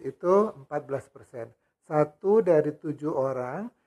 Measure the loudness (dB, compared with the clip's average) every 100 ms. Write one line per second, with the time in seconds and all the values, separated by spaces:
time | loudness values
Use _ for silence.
0 | -10 -6 2 2 2 -4 -10 -8 -6 -8
1 | -10 -20 _ -16 -16 _ _ _ -2 0
2 | 0 0 2 4 6 4 2 -4 -10 -6
3 | -4 -2 -2 -4 -8 -10 -12 -16